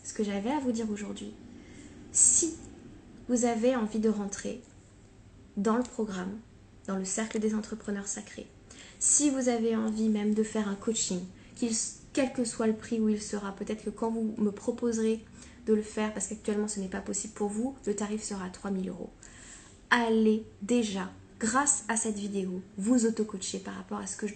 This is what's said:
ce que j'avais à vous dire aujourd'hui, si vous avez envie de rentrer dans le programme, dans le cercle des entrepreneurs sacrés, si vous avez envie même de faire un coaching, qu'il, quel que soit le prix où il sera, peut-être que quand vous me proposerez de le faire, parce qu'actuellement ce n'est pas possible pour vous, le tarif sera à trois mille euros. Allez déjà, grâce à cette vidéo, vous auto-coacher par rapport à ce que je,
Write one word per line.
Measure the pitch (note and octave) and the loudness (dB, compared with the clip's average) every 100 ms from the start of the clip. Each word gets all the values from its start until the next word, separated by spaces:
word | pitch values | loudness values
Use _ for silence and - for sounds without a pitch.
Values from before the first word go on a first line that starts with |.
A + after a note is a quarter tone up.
ce | - | -8
que | - | -4
j'avais | G#3 G3+ G#3 | -2 0 0
à | D4 | 0
vous | C4 | 0
dire | A3+ A3+ | 0 -2
aujourd'hui, | G#3 G3+ G3 G#3 G#3+ - - - - - - - | -4 -6 -8 -10 -14 -18 -18 -18 -18 -18 -18 -2
si | - - - D#4+ - - - - - - - - | 4 6 6 2 -2 -12 -16 -18 -18 -20 -12 0
vous | B3 | 2
avez | A#3+ A3+ A#3+ B3+ | 2 4 4 4
envie | G#3+ A3 | 2 2
de | A3 | 2
rentrer | G#3 G3 - G3+ - - - - - - - - - - - | 2 -2 -6 -8 -8 -12 -20 -20 -20 -20 -20 -20 -20 -10 -2
dans | G3 A3+ | 2 2
le | |
programme, | B3 - G#3+ F#3+ F#3 G#3+ - - - - - | 0 -2 -4 -4 -6 -8 -14 -20 -20 -14 -6
dans | F#3+ | -4
le | |
cercle | F#3+ - A3 A3 | -2 -2 -2 0
des | G#3+ | 0
entrepreneurs | G#3+ G#3+ A3 - G3+ G3 | 0 -4 -8 -6 -6 -4
sacrés, | - G#3+ - - - - - - - | -8 -10 -12 -14 -16 -20 -20 -18 -4
si | - - D4 | 2 4 4
vous | C4+ B3+ | 4 2
avez | A#3 A3+ A3 | 4 4 2
envie | A3 G#3+ A3 | 2 2 2
même | G#3+ G#3 | 4 4
de | G#3+ | 2
faire | G#3+ A3 G3+ | 2 0 0
un | |
coaching, | G3+ - A3+ - F3+ F3+ - - | -2 -2 0 0 -2 -4 -14 -18
qu'il, | - A#3+ A3 - - - | -4 -2 -2 -4 -8 -6
quel | - B3+ | 0 0
que | B3 | 0
soit | A#3 - A3+ | -2 0 2
le | |
prix | A3 - A3+ | 0 0 0
où | G#3+ | 2
il | G#3 | 2
sera, | G#3 G#3 G3+ | -2 -6 -6
peut-être | G3 G#3 G#3+ | -6 -6 -6
que | G#3+ | -6
quand | G#3+ A3+ | -4 -2
vous | A3+ A3 G#3+ | 0 -2 2
me | G#3 | 0
proposerez | G3+ - A#3 A#3+ A3 A3 A3+ - - - - - | 0 -4 0 0 2 2 0 -4 -18 -20 -6 2
de | |
le | G#3+ | 4
faire, | G#3+ - G#3+ | 2 -2 -2
parce | G#3+ - | -2 -6
qu'actuellement | G#3+ - G#3 G#3+ | -6 -2 0 0
ce | G3+ | -2
n'est | F#3+ | -4
pas | G3 | -6
possible | G3 G3+ G#3+ | -4 -6 -6
pour | - G#3 | -2 -2
vous, | G#3 B3 C4+ - | 0 -4 -2 -2
le | |
tarif | G#3 G#3 G#3+ | -2 -2 -4
sera | - G3 F#3 | -4 -6 -6
à | |
trois | F#3 G3 | -6 -4
mille | F#3+ F#3 | -2 -4
euros. | F3+ - - - - - - - - - | -6 -10 -14 -20 -20 -20 -20 -20 -12 2
Allez | A#3+ A#3 A3 A3 G#3+ A3 - | 4 6 6 6 4 0 -8
déjà, | G3+ B3 A3 F#3+ F#3 - - - | 0 2 2 -2 -4 -8 -18 -6
grâce | A3 B3 C#4+ - - | 0 2 4 2 0
à | A3 | -2
cette | A3+ G3+ | 0 -2
vidéo, | G3+ G3 F#3 F3+ - - | -2 -2 -2 -4 -8 -2
vous | G3 B3+ A3+ | 4 6 6
auto-coacher | A3+ G#3+ F#3+ - G3 | 4 0 -4 -6 -6
par | G3 | -8
rapport | F#3+ F#3+ G#3 | -10 -8 -8
à | G3 | -6
ce | - | -6
que | |
je, | G#3 | -8